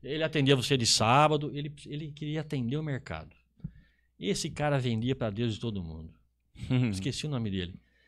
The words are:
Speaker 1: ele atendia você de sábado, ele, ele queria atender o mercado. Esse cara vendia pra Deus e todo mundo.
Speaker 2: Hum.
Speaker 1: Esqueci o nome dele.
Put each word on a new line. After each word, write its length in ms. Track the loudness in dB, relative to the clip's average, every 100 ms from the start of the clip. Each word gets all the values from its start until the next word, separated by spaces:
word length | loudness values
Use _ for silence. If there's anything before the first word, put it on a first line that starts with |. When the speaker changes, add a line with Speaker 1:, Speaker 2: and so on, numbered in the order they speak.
Speaker 1:
ele 180 | -8 -2
atendia 320 | 0 4 6
você 220 | 6 6 2
de 100 | 4
sábado, 640 | 4 6 8 6 4 -2
ele, 200 | -6 -8 -10 -10
ele 260 | -10 -10
queria 300 | -8 -6 -4
atender 340 | -4 -2 -2 -2
o 80 |
mercado. 500 | -2 -6 -6 -10 -10 -18 _ _ -16 -16 -20 _ _ -8
Esse 300 | -4 -2 -2
cara 280 | -2 0 2
vendia 380 | 2 0 0 0
pra 140 | -2
Deus 260 | -2 -2 -2
e 40 |
todo 200 | -4 -6
mundo. 300 | -6 -10 -12 -18 _ _ _ -10 0
Speaker 2:
Hum. 200 | 2 2
Speaker 1:
Esqueci 360 | 0 -4 -4 -4
o 40 |
nome 200 | -4 -2
dele. 280 | -2 -4 -8 _ _